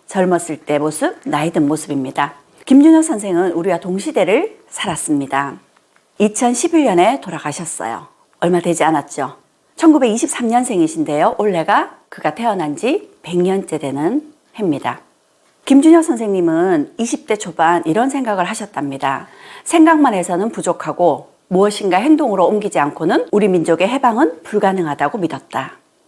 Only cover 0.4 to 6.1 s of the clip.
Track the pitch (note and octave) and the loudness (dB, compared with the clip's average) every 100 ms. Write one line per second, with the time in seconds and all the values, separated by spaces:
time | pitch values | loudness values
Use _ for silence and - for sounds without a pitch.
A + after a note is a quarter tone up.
0.4 | E3 D3 - D3 D3+ D3+ F4+ - - D3 | -2 -10 -2 -2 -2 -2 -4 -4 -6 -4
1.4 | D#3+ E3 C#3+ D3+ - C#3 C3 C#3+ C#3+ - | -2 0 0 -2 -4 -6 -6 -4 -6 -6
2.4 | _ _ - C4 D#4 D#4+ D#4 A3 G3+ F3 | _ _ 4 6 8 6 4 -2 -2 0
3.4 | F#3 E3 F3+ E3+ F#3+ F#3+ D#4 C4 F3 A3+ | 0 0 -2 -2 -2 -6 -4 0 2 2
4.4 | G#4+ - _ - G3+ D#3 - D3 C3+ C#3 | 0 -8 _ -10 -6 -6 -2 -2 -2 -4
5.4 | C#3+ - _ _ _ _ _ | -4 -8 _ _ _ _ _